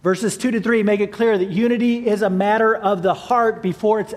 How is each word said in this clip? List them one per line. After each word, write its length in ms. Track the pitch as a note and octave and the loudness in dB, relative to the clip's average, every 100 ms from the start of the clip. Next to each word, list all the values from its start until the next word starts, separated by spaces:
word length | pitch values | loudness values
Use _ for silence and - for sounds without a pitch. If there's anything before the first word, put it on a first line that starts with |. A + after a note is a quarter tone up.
Verses 320 | F3 F#3 A3+ - | 0 0 -2 -2
two 160 | B3+ | -2
to 80 | A3+ | -2
three 240 | G#3 A#3 | 0 0
make 160 | G#3 G#3 | 2 0
it 140 | G#3 | -2
clear 240 | - A#3 G#3 | 0 0 2
that 120 | F#3 | 0
unity 560 | F3+ A#3 A#3+ A#3+ A#3+ A#3 | 0 0 0 0 0 0
is 160 | G#3 | 0
a 80 | G3+ | 0
matter 460 | F#3 G3+ G#3+ A3 A3 | 0 2 2 2 2
of 280 | G3 G3+ | 0 0
the 100 | F#3 | 0
heart 500 | E3 - B3 A3+ - | -2 0 2 2 0
before 380 | F#3+ E3 G#3+ G#3+ | -4 -2 0 0
it's 120 | G3 | -2